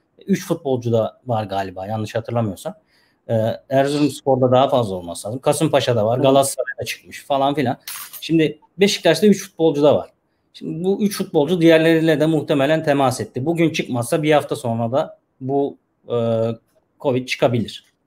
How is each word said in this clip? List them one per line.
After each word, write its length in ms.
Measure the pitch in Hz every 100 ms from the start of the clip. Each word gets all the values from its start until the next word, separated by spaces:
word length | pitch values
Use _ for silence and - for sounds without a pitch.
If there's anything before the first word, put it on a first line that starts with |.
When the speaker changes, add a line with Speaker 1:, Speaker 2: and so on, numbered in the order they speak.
| _ _ -
Speaker 1:
üç 200 | 185 -
futbolcu 440 | 160 139 127 113
da 300 | 113 110 - 127
var 180 | 110
galiba 440 | 101 98 95 92 95
yanlış 280 | 110 104 113
hatırlamıyorsam. 580 | - 120 110 90 156 202 _ _ _ _ -
Ee, 40 | 113 113 - -
Erzurumspor'da 800 | 135 139 147 147 - - 127 127
daha 180 | 127 135
fazla 260 | 131 107 92
olması 320 | 85 85 101
lazım. 140 | 127
Kasımpaşa'da 640 | 151 143 160 139 127 117 107
var, 100 | 131
Speaker 2:
Evet. 60 |
Speaker 1:
Galatasaray'da 600 | 139 139 135 - - - 117
çıkmış 400 | - 180 - -
falan 280 | 135 139 147
filan. 220 | 123 - - - - -
Şimdi 380 | - 160 151 - _ -
Beşiktaş'ta 500 | 202 - 175 160 208
üç 160 | 196
futbolcu 400 | - - 160 143
da 120 | 147 101
var. 140 | - _ _ _ _
Şimdi 300 | - 160 160
bu 200 | 185 202
üç 140 | 202 -
futbolcu 440 | 190 165 143 180
diğerleriyle 580 | 165 160 160 160 160 147
de 60 | 156
muhtemelen 580 | 156 - 147 135 160
temas 380 | 156 143 135 120
etti. 240 | 104 127 143
Bugün 240 | 170 165
çıkmazsa 520 | 151 - 120 120 165
bir 80 | 151
hafta 240 | 147 - 147
sonra 360 | 120 117 117
da 280 | 135 156 - _ _
bu, 360 | 131 139 139 - _ _ -
e, 60 | 120 117 113 113 117 _ _ _ _
covid 280 | 147 127 127
çıkabilir. 580 | - 143 120 98 - _ _